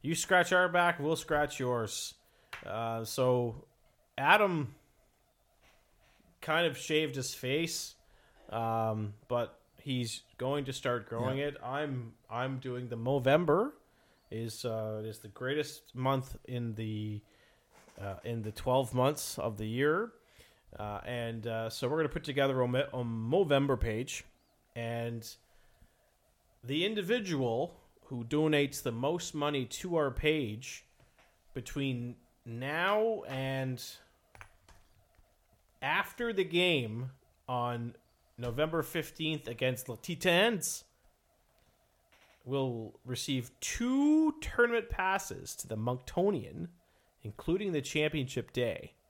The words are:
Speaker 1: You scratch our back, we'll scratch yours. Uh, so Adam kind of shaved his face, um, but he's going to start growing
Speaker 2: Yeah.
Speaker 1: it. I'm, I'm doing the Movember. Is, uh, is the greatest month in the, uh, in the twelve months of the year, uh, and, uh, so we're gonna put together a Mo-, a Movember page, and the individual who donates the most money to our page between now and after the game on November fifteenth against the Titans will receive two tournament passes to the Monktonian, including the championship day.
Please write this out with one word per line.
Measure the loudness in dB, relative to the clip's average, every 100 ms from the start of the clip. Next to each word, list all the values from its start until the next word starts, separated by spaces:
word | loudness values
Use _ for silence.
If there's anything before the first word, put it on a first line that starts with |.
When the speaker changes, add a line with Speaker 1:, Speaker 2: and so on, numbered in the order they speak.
Speaker 1:
You | -2
scratch | -2 4 6 6
our | 4 4
back, | 4 4 2
we'll | 0 -2
scratch | 0 2 2 0
yours. | -2 0 -2 -4 -10 -12 _ _ _ -14
Uh, | -8 -4 -4 -4
so | -6 2 4 4 2 -4 -14 _ _ _ _ -2
Adam | 6 8 8 2 -2 -8 _ _ _ _ _ _ _ _ _ _ _ _ _ _ _ _
kind | 0 4 4
of | 0
shaved | 0 2 2 -2
his | -6
face, | -6 -2 0 0 -4 -8 -14 _ -20 _ _ -8
um, | -4 0 0 0 0 -4 -8 _
but | -2 -2 -8 _ _
he's | -4 -2 -2 -6 _ _
going | -4 -2 -4
to |
start | -4 -2 -2 -2
growing | -4 -2 0
Speaker 2:
Yeah. | -2
Speaker 1:
it. | -4
I'm, | -6 -4 -4 -4 -8 -16 _
I'm | -4 -4 -4
doing | -6 -6 -6
the | -4
Movember. | 0 2 6 6 6 4 4 -4 _ _ _ _ _
Is, | -8 -6 -6 -4
uh, | -2 -4 -4 -8
is | -10
the | -14
greatest | -8 -4 -2 -2 -8 -14
month | -2 0 0 -2 -12
in | -8 -6 -4
the, | -4 -4 -4 -4 -6 -10 _ _ _ _ -20 -20 -10
uh, | -8 -8
in | -6 -6
the | -6
twelve | -6 2 2 2
months | 2 2 2 -6 -4
of | -4 -2
the | -4
year, | 0 2 2 -2 -10 _ -20 -20 _ _ -10
uh, | -8 -6 -6
and, | -6 -4 -6 -4
uh, | -4 -4
so | -4 -2
we're | 0
gonna | 0
put | -2
together | -4 2 2 4
a | 2
Mo-, | 2 0
a | -2
Movember | -4 -4 0 2 4 4 4 2
page, | 0 0 -4 -8 -12 _ _ _ _ -8
and | -4 -2 -4 -6 -10 -16 _ -20 -20 _ -20 _ _ _ _ _ _ _
the | -2 0
individual | 0 0 0 0 2 0 2 0 -2 -6 _ _
who | -12 -10
donates | -2 2 4 4 4 0
the | -4
most | -2 0 -2 -4
money | -2 0 0
to | -4 -6 -2 2
our | 2
page | 2 2 2 0 -6 -10 -14 _ _ _ _ _ _ _
between | -10 -6 -2 -2 -2 -6 -10 _ _
now | -12 -8 -4 0 2 4 2 0 -4
and | -4 -2 -2 -2 -4 -8 -14 -20 _ _ -20 -20 _ _ -20 _ _ _ _ _ _ _ _ _ _
after | -2 0 -2 -4 -2
the | 0
game | 2 4 4 4 2 -4 -8 -10 _ _ -6
on | -2 -2 -2 -6 -10 _ _ _ -8
November | -6 0 0 2
fifteenth | 0 -2 -4 -4 -2 -2 -6
against | 0 0 0 -6
the | -10
Titans | -6 0 4 6 4 2 -2 -6 -12 _ _ _ _ _ _ _ _ _ _ _ _ _ _ _
will | -4 0 0 -2 -8 -12
receive | -8 -6 0 -2 -2 _
two | -8 -2 2 4 6 6 6 2
tournament | -4 4 4 4 -2
passes | -2 0 0 -2 -10 -10
to | -12 -6
the | -2
Monktonian, | -2 -2 -4 0 2 2 -4 -10 -10 -12 _ _ _ _
including | -12 -8 -2 0 2
the | -2
championship | -2 0 0 0 -2 -4 -4
day. | 0 0 0 -10 _